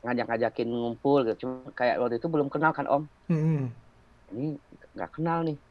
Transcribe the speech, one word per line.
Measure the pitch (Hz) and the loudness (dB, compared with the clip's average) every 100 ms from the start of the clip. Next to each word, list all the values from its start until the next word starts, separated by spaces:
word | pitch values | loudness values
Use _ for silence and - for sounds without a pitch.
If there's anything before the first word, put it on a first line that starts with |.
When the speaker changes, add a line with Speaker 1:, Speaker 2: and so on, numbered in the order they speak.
| 120 | -2
Speaker 1:
ngajak-ngajakin | 120 113 117 117 - 117 | -2 0 0 0 0 -2
ngumpul | 120 117 117 139 139 120 | 0 -2 -2 2 4 4
gitu. | 110 | -2
Cuma | 127 127 127 | -4 -8 -12
kayak | - 123 82 | -2 0 2
waktu | 123 117 | 0 0
itu | 170 | 0
belum | 156 139 | 0 0
kenal | 151 160 | 2 2
kan, | 156 139 | 2 2
Om. | 143 151 - _ | 0 0 -14 _
Speaker 2:
Mm-mm. | 165 156 156 131 117 - - - - - | 2 4 2 0 -6 -20 -20 -20 -20 -14
Speaker 1:
Ini | 110 147 143 _ - - | -6 -6 -6 _ -20 -20
nggak | - 87 - | -10 -10 -4
kenal | 165 165 | -2 0
nih. | 165 147 - | 0 -4 -10